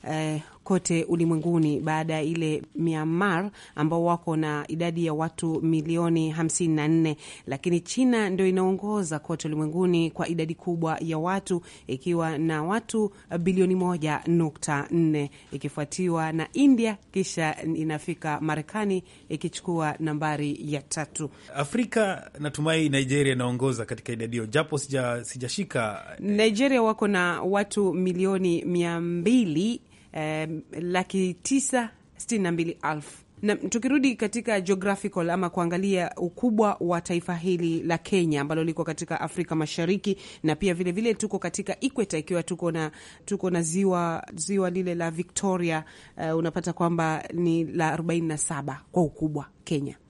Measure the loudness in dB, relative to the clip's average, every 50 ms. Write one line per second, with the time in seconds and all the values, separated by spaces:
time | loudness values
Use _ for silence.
0 | -6 -6 -4 -4 -2 -2 -4 -4 -6 -10 -20 -20 _ 0 0 2 2 2 0 2
1 | 2 2 2 2 4 2 2 2 2 2 4 4 4 4 2 0 0 0 0 0
2 | 0 -2 -2 -2 0 -2 -2 0 0 0 -2 -2 -4 -8 _ -2 0 0 0 0
3 | 0 0 2 2 2 2 2 0 -2 -4 -8 -12 -20 -14 -4 -2 0 2 2 2
4 | 2 2 2 0 0 -2 0 0 0 0 -2 -4 -4 -6 -4 -2 -2 -2 0 0
5 | 0 0 0 0 -2 -4 -4 -4 -2 -2 0 2 2 2 2 2 2 0 0 2
6 | 2 2 4 2 2 0 0 0 -2 0 0 0 2 2 2 2 4 4 4 4
7 | 4 4 0 -4 -8 -20 -20 -16 -8 -8 -8 -4 0 0 0 0 0 -2 0 2
8 | 4 4 4 4 2 2 2 2 4 4 4 4 4 2 2 0 -2 -2 -2 -2
9 | -2 -2 -4 -6 -4 -4 -6 -4 -2 -4 -2 0 -2 -2 0 2 2 4 4 4
10 | 2 2 0 -4 -4 -2 0 -2 -2 -4 -4 -6 -4 -4 -2 0 0 0 0 -2
11 | -2 -2 -2 -2 0 0 -2 -2 0 -2 -2 -2 -2 -6 -20 -18 -6 -6 -6 -4
12 | -2 0 0 0 0 0 0 0 0 0 0 0 0 0 0 -2 -2 -2 -2 0
13 | 0 -2 -4 -10 -12 -6 -4 0 0 2 4 4 4 4 4 2 2 2 0 0
14 | 0 -2 -2 -2 0 2 4 4 4 2 0 -4 -4 -2 -2 -2 -2 0 2 4
15 | 4 4 4 2 -2 -4 -8 -16 -16 -12 -12 -8 -8 -6 -6 -6 -6 -6 -4 -2
16 | 0 0 0 0 0 -2 -2 -2 -4 -2 0 4 6 6 6 6 4 0 -2 -4
17 | _ _ -2 -2 -2 -2 0 0 0 0 0 -2 -4 -4 -2 -2 -2 -2 -4 -4
18 | -4 -6 -8 -4 -4 -4 -4 -2 -2 -2 -2 -2 -4 -6 -4 -2 0 0 0 -2
19 | -2 -8 -20 -20 -10 -8 -6 -4 -4 -6 -6 -6 -4 -2 -2 0 0 -2 -2 -2
20 | -2 -2 -2 -2 -2 -2 -2 -2 -2 -4 -4 -6 -6 -6 -6 -6 -6 -6 -6 -6
21 | -6 -6 -6 -8 -8 -8 -10 -14 -20 -12 -6 -4 -4 -2 0 -2 -2 2 2 2
22 | 2 2 0 -4 -8 -14 _ -6 -6 -6 -2 0 2 2 4 4 4 4 4 2
23 | 2 2 4 4 4 4 4 2 0 0 0 2 2 0 0 0 -4 -6 -8 -8
24 | -6 -8 -6 -4 -4 -4 -4 -4 -4 0 0 0 0 0 -2 -4 -4 -2 -2 -2
25 | 0 0 -2 -4 -6 -10 -10 -8 -8 -6 -4 -6 -6 -2 -2 -2 -2 -2 -4 -8
26 | -12 -14 -14 -8 -4 0 2 4 4 4 4 4 2 4 4 4 4 4 2 2
27 | 2 2 2 2 2 2 0 0 0 0 2 2 0 0 0 0 2 2 2 2
28 | 0 0 2 2 2 2 2 2 2 2 0 0 0 0 0 0 0 0 0 -2
29 | -2 -2 -2 0 2 4 6 6 4 4 2 0 0 0 -2 -4 _ _ -20 -20
30 | -20 -12 -8 -6 -4 -4 -2 -4 -4 -4 -6 -8 -10 _ -10 -8 -4 -2 0 -2
31 | -2 0 0 0 0 0 -2 -6 -2 0 0 2 2 2 0 -2 -2 -2 -10 _
32 | _ _ _ -16 -6 -2 0 0 2 0 0 0 -2 -2 -4 -6 -4 -4 -4 -4
33 | -8 -12 -18 -20 -20 _ _ -4 0 0 0 0 -2 -4 -4 0 0 2 2 4
34 | 4 2 2 2 -2 -2 -2 -4 -2 0 0 0 2 0 0 0 2 -2 -2 0
35 | -4 -4 -2 0 0 0 0 0 0 -2 0 0 0 0 0 0 0 2 2 0
36 | 0 -2 -4 -4 -6 -6 -4 0 0 2 4 4 4 2 2 0 0 0 0 -2
37 | -2 -2 -4 -2 -2 -4 -6 -4 0 0 0 2 2 0 0 0 0 -2 -2 -2
38 | -2 0 2 2 2 2 2 0 0 0 -2 -2 0 -2 -2 -2 -4 -4 -4 -6
39 | -6 -6 -4 -4 -4 -4 -4 -4 -4 -2 0 -2 0 -2 -2 -2 0 0 0 0
40 | 0 -2 -4 -4 -6 -20 -16 -2 0 0 0 2 0 0 0 0 -2 -2 -2 0
41 | 0 0 2 2 0 -2 -2 -4 -4 -6 -6 -6 -6 -6 -6 -2 -2 -2 0 0
42 | -2 0 -2 -4 -2 0 -2 -2 -2 -2 -6 -2 -2 -2 -2 -2 -4 -4 -6 -12
43 | -20 -20 -20 -18 -6 -6 -4 -2 0 0 0 0 0 0 0 2 2 2 2 2
44 | 0 -2 -2 -4 -8 -10 -10 -10 -4 -2 0 0 0 0 0 -2 -2 -2 -2 -2
45 | -2 -4 -2 -4 -6 -4 -4 -2 0 0 0 2 0 0 0 -2 -4 -8 -18 -20
46 | -20 -20 -10 -6 -4 -2 0 0 0 0 -2 -2 -4 -4 -2 0 0 0 2 2
47 | 0 0 0 -2 -6 -6 -2 0 2 2 4 2 0 0 0 0 0 0 0 -2
48 | -2 0 0 0 0 -2 -2 -2 -2 -4 -4 -4 -4 -6 -8 -8 -14 -2 2 2
49 | 2 2 0 -2 -2 -2 -2 -4 -6 -8 -16 -20 -6 -2 -2 -2 -2 -4 -10 -14
50 | _